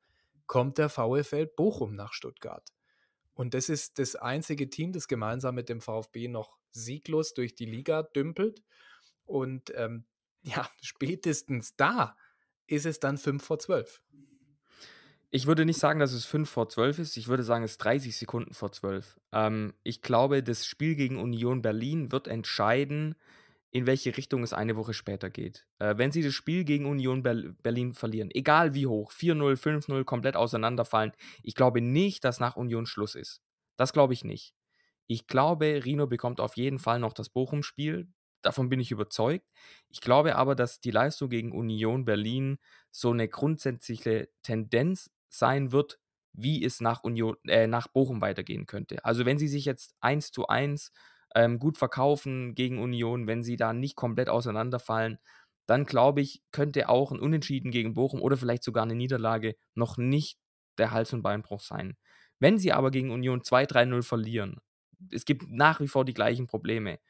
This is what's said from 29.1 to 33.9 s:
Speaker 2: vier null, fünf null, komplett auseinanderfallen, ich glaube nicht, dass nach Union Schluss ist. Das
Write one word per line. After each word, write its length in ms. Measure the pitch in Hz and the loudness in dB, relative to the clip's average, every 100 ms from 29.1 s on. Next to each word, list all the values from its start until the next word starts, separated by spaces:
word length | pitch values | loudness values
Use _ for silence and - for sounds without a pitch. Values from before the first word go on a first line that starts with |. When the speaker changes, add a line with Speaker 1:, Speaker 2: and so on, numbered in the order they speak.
Speaker 2:
vier 240 | - 170 156 | -2 0 2
null, 200 | 143 135 | 4 2
fünf 300 | 151 151 143 | 2 -2 0
null, 180 | 135 | -2
komplett 300 | 131 120 135 | 0 0 0
auseinanderfallen, 800 | 131 117 113 113 120 113 110 110 - - - | 2 2 2 0 0 0 2 0 -4 -20 -16
ich 100 | - | -6
glaube 260 | - 127 120 | 4 6 6
nicht, 440 | 120 147 202 - | 2 2 2 0
dass 160 | 131 120 | -2 0
nach 160 | 123 - | -2 -2
Union 300 | 123 113 117 | -4 -4 -4
Schluss 280 | 104 104 | -4 -6
ist. 260 | - - - _ _ _ - | -6 -14 -16 _ _ _ 0
Das 160 | 131 | 2